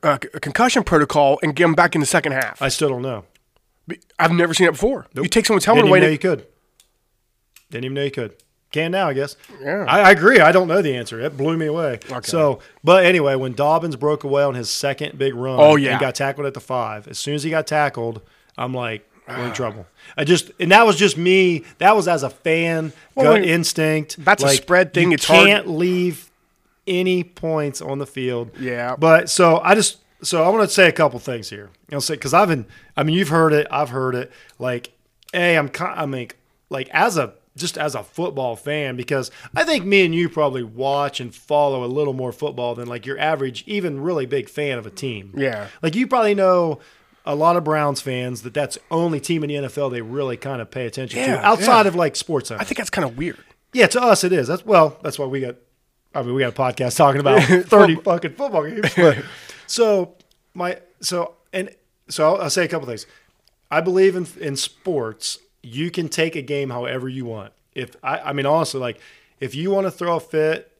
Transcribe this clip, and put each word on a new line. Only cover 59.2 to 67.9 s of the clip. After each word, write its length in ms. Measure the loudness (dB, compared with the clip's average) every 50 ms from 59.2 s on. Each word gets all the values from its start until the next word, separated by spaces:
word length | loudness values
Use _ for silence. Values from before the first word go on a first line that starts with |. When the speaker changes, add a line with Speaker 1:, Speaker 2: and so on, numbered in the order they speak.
| -4 -12 -18 -20 -20
Speaker 2:
<laughs> 220 | -20 -20 -20 -14
so, 480 | -8 -2 0 2 2 2 0 -2 -4 _ _ _ _ _ _ _ _ _
my, 240 | -8 -8 -8 -8 -10 -14 _ _ _
so, 340 | -10 -6 -6 -4 -6 -6 -10 _ _ _ -10
and 160 | -10 -10 -10 -14 _ _ _ _ _ _ -12
so 180 | -4 0 2 2 2
I'll, 60 | 0 -2
I'll 80 | -2
say 140 | -2 -2 -2
a 40 | -2
couple 200 | -4 -6 -6 -8
things. 160 | -10 -12 -14 -18 _ _ _ _ _ _ _ _ _ _ _ _
I 120 | -2 -2 -2
believe 340 | 0 2 2 2 2 2
in, 100 | -2 -6 -10 -12 -10
in 160 | -10 -8 -6
sports, 800 | -6 -8 -10 -12 _ -8 -6 -6 -4 -6 -8 -10 -10 -10 -12 -12 -12 _ _ _ _ -20
you 280 | -14 -8 -8 -6 -6
can 180 | -6 -6 -6 -6
take 260 | -4 -4 -4 -4 -4
a 60 | -8
game 300 | -8 -6 -6 -6 -6 -6
however 380 | -8 -8 -8 -8 -8 -8 -8 -8
you 160 | -10 -10 -10
want. 260 | -10 -12 -12 -16 -18 _ _ _ _ _
If 200 | -14 -14 -14